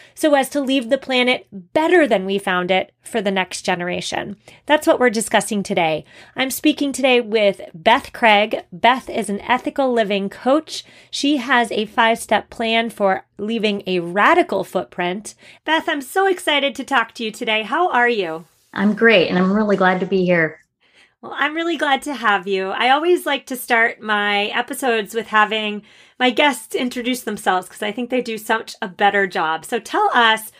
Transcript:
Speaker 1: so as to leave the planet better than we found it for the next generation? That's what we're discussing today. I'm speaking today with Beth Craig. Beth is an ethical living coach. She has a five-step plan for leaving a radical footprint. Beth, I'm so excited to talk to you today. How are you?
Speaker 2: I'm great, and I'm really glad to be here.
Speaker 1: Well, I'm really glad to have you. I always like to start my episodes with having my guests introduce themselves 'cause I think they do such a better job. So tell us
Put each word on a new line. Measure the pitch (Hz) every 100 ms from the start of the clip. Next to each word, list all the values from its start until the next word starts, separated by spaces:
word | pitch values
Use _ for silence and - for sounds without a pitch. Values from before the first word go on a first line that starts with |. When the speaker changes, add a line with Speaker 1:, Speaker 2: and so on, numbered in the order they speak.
| - -
Speaker 1:
so | 311
as | 277 262
to | 285
leave | 262 269 226
the | 269
planet | 262 254 247 247 -
better | 196 175 311 330 349 269
than | 202 190
we | 196
found | 196 180 180
it | 185 - _
for | - 233
the | 196
next | 196 185 -
generation? | - 180 175 175 - - - 196 - - -
That's | 302 330
what | 294
we're | 247
discussing | 220 - 214 - 208
today. | 190 185 160 156 - - - 262
I'm | 262
speaking | - 302 - 285
today | 262 262 247
with | 220 220 202 - -
Beth | 165 220 269 -
Craig. | - 226 208 220 - -
Beth | 175 226 254 -
is | 247 208
an | 202
ethical | - 254 294 294 262
living | 233 202 202 196
coach. | - 247 302 - - - - _
She | - 277 294
has | 247 247 226
a | - 214
five-step | - 226 226 - 208 -
plan | - 226 226 233
for | - 196 190 - -
leaving | 208 226 214 202 -
a | 180
radical | 170 185 240 339 339 196
footprint. | 175 185 - - 180 202 208 - - - -
Beth, | 320 339
I'm | 294
so | 262 381 392
excited | 359 - 285 277 269
to | 254
talk | 269 220 -
to | 220
you |
today. | 214 233 214
How | 208 311 359
are | 247 240
you? | 220 170 160 175 _ _
Speaker 2:
I'm | - 202
great, | 214 226 202 -
and | 180
I'm | 185
really | 208 208 190
glad | 185 185
to | 185
be | 190
here. | 180 170 160 - _ _ _ _ _ _
Speaker 1:
Well, | 240 -
I'm | 285 320
really | 339 302
glad | 294 269
to | 294
have | 247 226 202 185
you. | 190 190
I | - 247
always | 285 339 349 320
like | 277 -
to | 254
start | - 226 233 -
my | 214 208 208 202 208
episodes | 233 240 269 262 226 202
with | 226 220
having | 214 202 220 214 208 - - _ -
my | 254
guests | 240 294 254 - -
introduce | 247 247 233 247
themselves | 226 202 - 185 185
'cause | -
I | 208
think | 208 247
they | 254
do | 240 214
such | - 220 - -
a | 202
better | 175 202 202 190
job. | 196 160 160
So | - 240
tell | 226 359 415
us | 247 226 220 - -